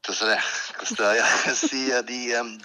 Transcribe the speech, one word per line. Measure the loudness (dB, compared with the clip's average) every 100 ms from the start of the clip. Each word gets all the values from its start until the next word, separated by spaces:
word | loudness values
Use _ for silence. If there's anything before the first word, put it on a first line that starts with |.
Tesoreira, | -6 -2 2 2
<laughs> | 0 -4 -6 -8
Tesoreira. | -6 0 2 4 4 4 2
It's | 0 0
the, | 0 0 0
uh, |
the, | -2 -6 -2
um, | -2 -2 -8